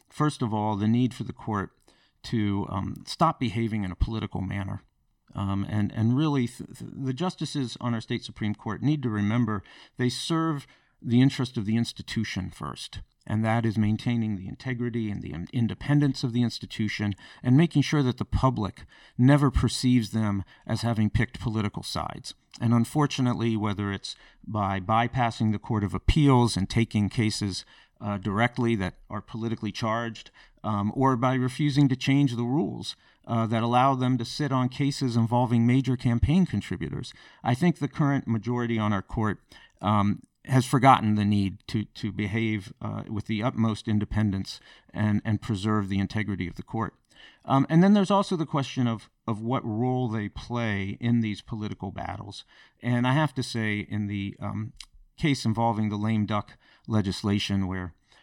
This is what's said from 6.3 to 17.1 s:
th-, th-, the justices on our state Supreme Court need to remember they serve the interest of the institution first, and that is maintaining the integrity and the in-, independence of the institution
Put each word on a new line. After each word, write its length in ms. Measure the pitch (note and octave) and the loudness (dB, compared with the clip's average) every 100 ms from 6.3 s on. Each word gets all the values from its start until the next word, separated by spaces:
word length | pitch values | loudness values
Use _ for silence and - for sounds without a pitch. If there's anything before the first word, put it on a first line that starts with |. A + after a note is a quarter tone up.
| C#3 A#2+ | 0 -2
th-, 320 | - - - | -6 -16 -14
th-, 120 | A2+ | -14
the 220 | - C3 | -8 -6
justices 640 | B2+ F3+ - D3+ D3 A#2+ - | -2 -4 -4 -6 -4 -6 -4
on 140 | A#2+ | -4
our 80 | A#2 | -4
state 220 | - A#2+ - | -4 -6 -6
Supreme 300 | - G#2 G2+ | -4 -4 -4
Court 260 | A2 F#2+ | -6 -2
need 220 | C3+ D3+ | 0 0
to 60 | B2+ | 0
remember 520 | G#2+ G#2 A#2+ A2+ G#2 - - - - | 0 0 2 0 -2 -8 -20 -12 -2
they 120 | B2 | -2
serve 560 | - - E3 D#3+ C#3+ - _ _ _ | -2 -2 0 0 -2 -8 _ _ _
the 220 | C#3 A#2+ | 2 6
interest 360 | C3+ - B2 A#2+ | 6 4 -4 -4
of 80 | G2+ | 0
the 120 | A2+ | 0
institution 720 | A#2 - - A#2 G#2+ - F#2 | -2 -6 -8 -6 -4 -6 -8
first, 500 | - C#2 - - - - _ - | -8 -10 -10 -12 -14 -16 _ -4
and 200 | A2 A2 | -2 0
that 200 | A#2 A2+ | 2 2
is 120 | A2 | 2
maintaining 580 | G#2 G#2+ B2 A#2 A2 G2 | 2 0 0 0 -2 -4
the 140 | F#2+ | -8
integrity 600 | - C3 A#2+ A#2+ A#2 G#2+ | -10 -8 -4 -4 -4 -4
and 120 | G2+ | -6
the 100 | F2+ | -8
in-, 160 | E2 F2 | -10 -6
independence 720 | B2+ A2 G2+ - D3 C#3+ C3 C3 | 0 0 -2 2 2 2 0 -2
of 80 | |
the 80 | A#2+ | 0
institution 720 | A#2 - G2+ - G#2 - G#2 | 0 -2 -10 -4 -4 -2 -4